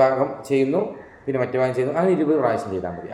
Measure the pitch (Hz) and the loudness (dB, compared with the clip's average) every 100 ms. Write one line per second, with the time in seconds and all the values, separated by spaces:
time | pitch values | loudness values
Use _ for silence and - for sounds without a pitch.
0 | 131 131 143 - - 139 135 170 220 - | 4 4 -2 -4 -2 0 2 0 -2 -8
1 | - - - 131 120 127 131 127 131 151 | -18 -14 -6 -2 -2 0 0 0 -2 2
2 | 185 165 151 156 123 110 98 95 87 85 | 2 2 2 2 2 0 -4 -6 -6 -8
3 | - | -8